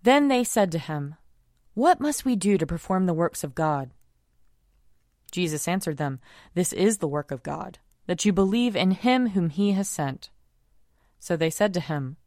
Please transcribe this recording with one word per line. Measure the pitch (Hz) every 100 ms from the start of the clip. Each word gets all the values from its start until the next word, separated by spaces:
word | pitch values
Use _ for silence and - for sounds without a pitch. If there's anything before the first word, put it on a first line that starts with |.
Then | 233 277 285
they | 254
said | 240 - 196
to | 160
him, | - 151 143 156 _ _ _ _ _
"What | - 294 359
must | 294 294
we | 269
do | 233 185 196
to | 156
perform | 170 - 185 185
the |
works | 160 170 -
of | 151
God?" | 131 156 143 135 - _ _ _ _ _ _ _ _ _ _ _ _ -
Jesus | - 175 151 -
answered | 185 170 147
them, | 147 135 - - -
"This | - 180
is | - 196 214
the | 156
work | 147 -
of | 131
God, | - 147 185 - _ _ -
that | 180
you | 208
believe | 190 190 226 240
in | 196 185
him | 185 247 254 247
whom | 190 170
he | 147 202
has | 196 196
sent." | - 139 131 - _ _ _ _ _ _ _ _ _
So | - 170
they | 160
said | - 208
to | 180
him | 156 151 131 156